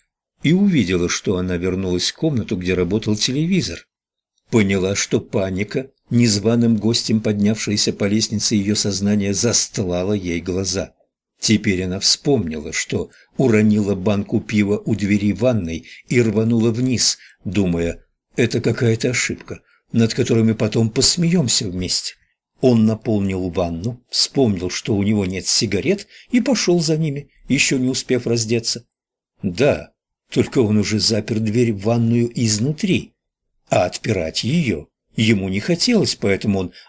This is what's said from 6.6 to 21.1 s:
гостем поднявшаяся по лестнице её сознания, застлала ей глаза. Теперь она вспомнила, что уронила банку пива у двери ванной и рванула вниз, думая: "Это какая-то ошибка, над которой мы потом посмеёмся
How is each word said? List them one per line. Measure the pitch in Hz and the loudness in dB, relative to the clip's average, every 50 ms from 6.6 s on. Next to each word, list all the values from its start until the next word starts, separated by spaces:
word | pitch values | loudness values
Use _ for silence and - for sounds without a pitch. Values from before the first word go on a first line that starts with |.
| 117 117 113 | 4 2 2
гостем | 104 98 110 117 - - - 113 110 | 2 2 0 0 0 0 0 0 0
поднявшаяся | 107 113 104 104 101 104 110 107 - 110 104 104 - - | 0 0 0 2 2 0 0 0 -2 -2 -2 0 0 -2
по | - - 107 | -2 -2 -2
лестнице | 98 104 110 107 - 110 101 - - 113 | 0 0 0 0 0 -4 -2 -2 0 0
её | 104 95 104 104 | 0 2 0 0
сознания, | - - 107 98 95 101 101 104 104 98 101 98 | 0 0 -2 -2 -2 0 0 0 0 0 0 -2
застлала | 92 110 117 104 - - - - 135 101 90 87 90 90 101 | 0 0 0 0 0 -2 -2 -4 -4 -4 -2 -2 -2 -2 -2
ей | 107 101 90 87 85 85 | -2 -2 -2 -4 -4 -4
глаза. | 85 92 90 95 98 92 92 98 78 - _ _ _ _ _ _ _ _ _ - | -4 -4 -4 -2 -2 -2 -4 -4 -6 -8 _ _ _ _ _ _ _ _ _ -6
Теперь | - - 110 104 - 107 95 90 | 0 2 2 2 2 0 -2 -2
она | 92 90 90 101 | -2 -4 -4 -2
вспомнила, | - - - - - 151 139 117 92 80 78 76 76 78 | 0 0 0 0 2 0 0 0 0 -4 -6 -8 -10 -8
что | 78 - - - - 95 - - _ - _ _ _ | -8 -8 -6 -4 -4 -6 -6 -8 _ -20 _ _ _
уронила | - 139 123 107 107 107 107 104 107 101 98 101 | 0 2 4 4 6 6 6 4 4 2 0 0
банку | 92 90 107 101 101 98 - - 104 | 0 0 0 0 0 -2 -2 -2 -2
пива | - - 113 107 104 98 104 107 - | -2 0 0 0 2 2 0 -2 0
у | - 113 | -2 -2
двери | 98 104 95 104 101 101 104 | 0 0 0 2 2 2 0
ванной | 95 90 117 127 120 104 87 82 82 80 - - - - - - | 0 2 0 0 0 0 -2 -4 -8 -8 -10 -14 -20 -18 -6 0
и | 135 120 | 2 2
рванула | 117 113 101 110 113 113 117 113 110 120 | 2 2 2 0 0 2 2 2 2 2
вниз, | 107 120 127 127 123 98 - - - - - - - _ - | 0 0 -2 0 0 0 0 -2 -2 -4 -10 -20 -20 _ -10
думая: | 104 92 101 98 87 85 82 85 85 82 - - _ _ _ _ _ - | -4 0 0 0 0 0 0 -2 -4 -4 -8 -14 _ _ _ _ _ -2
"Это | - 123 113 - 120 | 0 0 0 0 0
какая-то | 120 131 110 - 127 113 110 113 - 123 | 0 0 0 0 0 0 0 0 -2 -2
ошибка, | 117 - - - - - - - - - _ _ _ _ _ - | -2 -2 -4 -4 -6 -8 -10 -16 -16 -16 _ _ _ _ _ -4
над | - 117 113 110 - | 0 0 0 2 2
которой | - 117 - 123 113 110 | -2 0 2 2 2 4
мы | 113 110 | 2 2
потом | - 120 107 - 123 117 110 | 2 -2 -2 2 0 0 0
посмеёмся | 113 139 127 - | 2 2 2 2